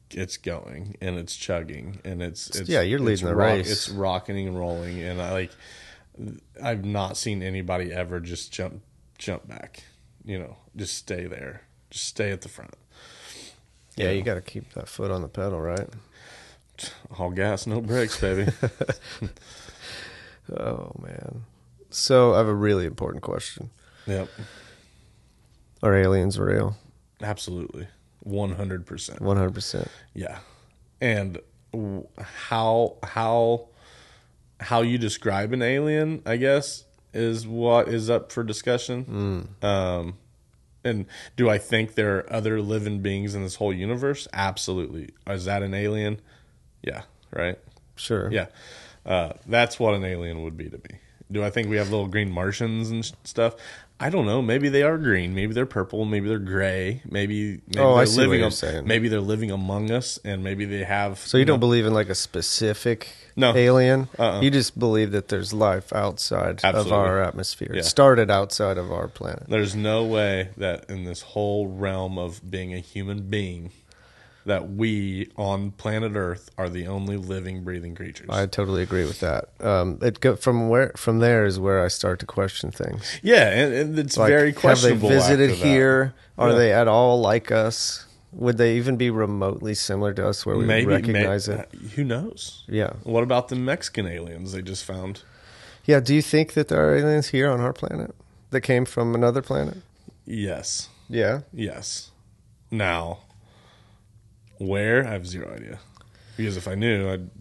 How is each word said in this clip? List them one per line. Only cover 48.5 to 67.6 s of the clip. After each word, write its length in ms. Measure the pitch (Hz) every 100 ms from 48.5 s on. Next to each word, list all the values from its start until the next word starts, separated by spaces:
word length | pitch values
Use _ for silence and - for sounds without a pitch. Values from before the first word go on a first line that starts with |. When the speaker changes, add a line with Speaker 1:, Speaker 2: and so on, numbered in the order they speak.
| - - - - -
Speaker 1:
Uh, 280 | - 92 82 - -
that's 320 | 117 117 -
what 140 | 113
an 100 | 101
alien 380 | 95 87 85 82
would 120 | 80 80
be 120 | 78
to 60 | -
me. 220 | - - _ _ -
Do 120 | 101
I 80 | 104
think 180 | 120 107
we 80 | 107
have 140 | 101
little 160 | 104 98
green 220 | 104 101
Martians 600 | 87 95 104 117 110 113
and 100 | 113
s-, 80 | 110 -
stuff? 300 | - - 113 - - - - _
I 120 | 135
don't 160 | 185 107
know. 160 | 120
Maybe 260 | 117 127 143
they 140 | 139
are 160 | 143 160
green. 360 | 143 95 90
Maybe 200 | 95 107
they're 100 | 113 131
purple. 380 | 107 92 107
Maybe 240 | 107 104 101
they're 100 | 110
gray. 600 | 95 95 95 92 92 123 -
Maybe, 520 | 104 101 104 104 98 -
maybe 100 | -
Speaker 2:
Oh, 160 | 135
I 40 | 123
Speaker 1:
they're 80 | 113
Speaker 2:
see 100 | 117
what 40 |
Speaker 1:
living 140 | 131 92
Speaker 2:
you're 60 | -
Speaker 1:
am-, 40 |
Speaker 2:
saying. 340 | 98 78 80 95
Speaker 1:
maybe 220 | 110 113
they're 120 | 107
living 300 | 98 107 110
among 400 | 98 95 101 110
us, 280 | 117 127 -
and 180 | 107 98
maybe 200 | 95 98 101
they 180 | 101
have, 340 | 95 101 101 95
Speaker 2:
So 180 | - 131
you 60 |
Speaker 1:
you 20 | 135
Speaker 2:
don't 80 | 135
Speaker 1:
know 40 |
Speaker 2:
believe 260 | 120 120 110
in, 80 |
like, 140 | 110 95
a 40 |
specific 920 | 95 - 90 82 - 110 104 120 113 - - - -
Speaker 1:
No. 180 | 127 123
Speaker 2:
alien? 520 | 123 127 127 135 131 -
Speaker 1:
Uh-uh. 220 | 117 98
Speaker 2:
You 100 | 139
just 280 | 139 120 -
believe 340 | 117 107 107
that 160 | 101 95
there's 240 | 98 98
life 400 | 107 107 95 -
outside 640 | 104 101 - - 92 90 98
of 60 |
Speaker 1:
Absolutely. 280 | 95 107 98
Speaker 2:
our 300 | 101 95 95
atmosphere. 480 | 90 - - -